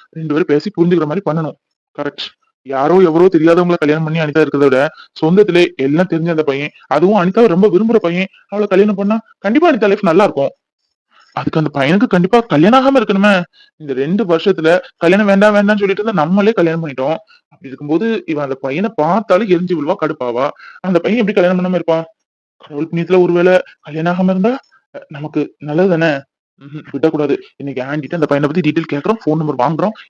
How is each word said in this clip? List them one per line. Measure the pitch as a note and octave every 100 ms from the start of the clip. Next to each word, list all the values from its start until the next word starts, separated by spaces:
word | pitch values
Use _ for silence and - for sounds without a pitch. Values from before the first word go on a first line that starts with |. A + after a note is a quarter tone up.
| _
ரெண்டு | D#3+ D#3+
பேரும் | D3 E3+
பேசி | D3 G#3
புரிஞ்சுக்கிற | E3+ E3+ F3 D3+
மாதிரி | E3 F3
பண்ணணும். | D#3 D#3 - _ _ _ -
கரெக்ட். | C#3+ - - - _ _
யாரோ | C3 C3+ D3 F3+
எவரோ | F3+ D#3+ F#3
தெரியாதவங்களை | E3+ D#3+ E3+ F3 F3
கல்யாணம் | D3+ D#3
பண்ணி | D#3 E3
அனிதா | D3+ D3+
இருக்கிறத | D#3 C#3
விட | C#3+ B2+ D3 - -
சொந்தத்திலே | - D#3+ F#3+ G#3 E3+ F3 -
எல்லாம் | C3+ D3+ F#3
தெரிஞ்ச | E3 E3
அந்த | D#3+
பையன், | D3+ C3+ D3+ - _
அதுவும் | C#3+ F3+ G#3
அனிதாவை | F3 F#3+ A#3
ரொம்ப | E3+ G#3+
விரும்புற | F3 A3 A#3
பையன், | E3+ F3 F#3+ _ _
அவளை | G3+ G#3
கல்யாணம் | F#3+ G#3 G3
பண்ணா | G3+ A3+ - _
கண்டிப்பா | G3 B3+ E4+
அனிதா | B3+ G#3
லைஃப் | F#3
நல்லா | F3 D#3+
இருக்கும். | G#3 - C#3 - _ _ _ _ _ _ _ -
அதுக்கு | C#3 E3
அந்த | D#3
பையனுக்கு | C#3 C3+ F#3+ B3
கண்டிப்பா | F3+ F3+ A#3+
கல்யாணம் | A3+ D3 F3+ C4
ஆகாம | C4 C4+
இருக்கணுமே. | G#3+ G3 G#3 F#3+ F3 _ _ _
இந்த | D3+
ரெண்டு | B2+ C#3 G3+ G3
வருஷத்துல | E3 F3 E3 D#3+ F3+ - _
கல்யாணம் | E3+ G3 G#3
வேண்டாம் | G3 G#3
வேண்டாம்னு | G#3 G3+ G#3+
சொல்லிட்டு | G3+ G3
இருந்தா | G#3+ F#3+
நம்மளே | D3+ G3 G3+
கல்யாணம் | A3+ E3+ E3
பண்ணிட்டோம். | D#3+ C3 C3+ D#3+ - _ _
அப்படி | _ C3+
இருக்கும்போது | C3 D3 E3 A3+ A3 -
இவன் | D3
அந்த | C#3 C3
பையனை | C3+ D3 G3+ F3
பார்த்தாலே | D#3 G3 G#3 F#3
எரிஞ்சு | A3 F3 F3 E3+
விழுவா, | C#3+ G3
கடுப்பாவா. | D#3 - B2 A#2 C#3+ - - -
அந்த | F#3 F3
பையன் | - A3+
எப்படி | G3
கல்யாணம் | - F3 F#3
பண்ணாம | F#3 F#3
இருப்பான்? | E3+ D#3+ D#3+ _ _ _ _ _
கடவுள் | - D3 D#3
புண்ணியத்துல | E3+ E3 F#3
ஒருவேளை | F3 F3 F3+ F#3 - _
கல்யாணம் | - D#3 E3
ஆகாம | F3+ F#3+
இருந்தா, | F#3 G#3 C4 - _ _ -
அ, | -
நமக்கு | D3 D3+ D3 C#3+ -
நல்லது | C#3+ D3+ F#3+
தானே. | D#3+ E3 C#3 - _ _ _
ம்ஹும், | C#3 D3 -
விடக்கூடாது. | C#3 D#3+ D#3 C#3+ C3+ - -
இன்னைக்கு | C#3 C3
ஆண்டிட்டு | C3 D3+ C3
அந்த | E3+ C#3+
பையனை | C#3+ C#3
பத்தி | E3
டீடெயில் | D3+ D3+ D#3+
கேக்குறோம், | C#3+ E3+ A3
ஃபோன் | - D#3
நம்பர் | D3+ C3
வாங்குறோம், | B2 D#3 F#3+ A3 -